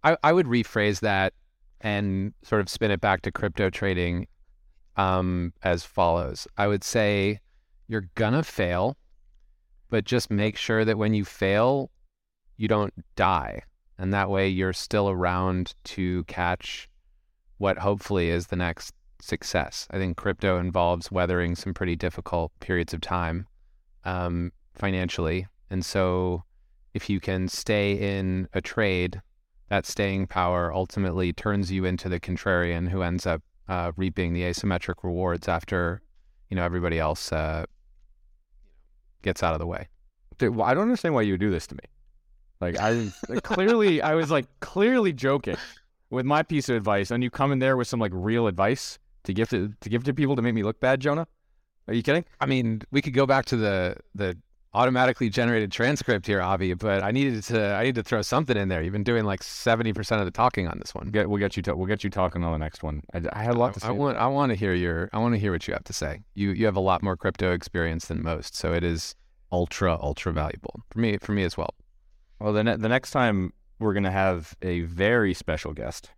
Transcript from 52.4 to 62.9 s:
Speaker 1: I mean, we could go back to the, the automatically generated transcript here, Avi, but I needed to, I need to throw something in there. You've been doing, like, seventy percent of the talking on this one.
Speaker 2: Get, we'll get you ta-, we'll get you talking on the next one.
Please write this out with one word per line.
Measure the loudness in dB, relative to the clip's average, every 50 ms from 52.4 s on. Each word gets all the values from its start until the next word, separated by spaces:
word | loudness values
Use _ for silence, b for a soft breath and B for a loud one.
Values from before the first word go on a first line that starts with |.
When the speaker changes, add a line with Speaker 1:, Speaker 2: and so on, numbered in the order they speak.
Speaker 1:
I | -2
mean, | 0 2 2 2 0 -2 -2 -6 -2
we | -2 0 0
could | 2 2
go | 2 4
back | 6 4 2 4
to | 2 0
the, | 2 2 2 2 2 0 -2 -2 -6 -12 _ _
the | -4 -4 -4 -4 -6 _ _ _ _ _ _ 2
automatically | 2 4 4 4 4 4 4 4 2 0 0
generated | 2 2 2 2 2 2 0 0 0
transcript | 0 2 2 2 0 2 0 0 0 2
here, | 0 0 0
Avi, | 2 0 0 2 2 0 -2
but | 0 0 0 0 2 2
I | 0
needed | 2 2 2 0 0 -2 -4
to, | -2 0 0 2 2 0
I | 0 0
need | 0 0
to | -2 -2
throw | 0 0 0 0
something | 0 0 0 2 2 0
in | 0 2 0
there. | 0 -2 -2
You've | -2 -2
been | -2 0
doing, | 2 2 2 2
like, | 0 -2 -4 -6
seventy | -12 -12 -2 2 2 2 4 2 -2 -2
percent | -2 -2 -2 0 0
of | 0
the | -2
talking | 0 2 2 2 2 0 -4
on | -2 -4 -6
this | -10 -10 -10
one. | -10 -8 -2
Speaker 2:
Get, | 0 0 2 2
we'll | 0 0
get | 0 0 -2
you | -2 -2
ta-, | -2 -2
we'll | -2 0 -2
get | -2 -2 -2
you | -4
talking | -2 0 0 0 0 -2 -2
on | -2 -2
the | -2
next | -4 -6 -8 -8 -8
one. | -6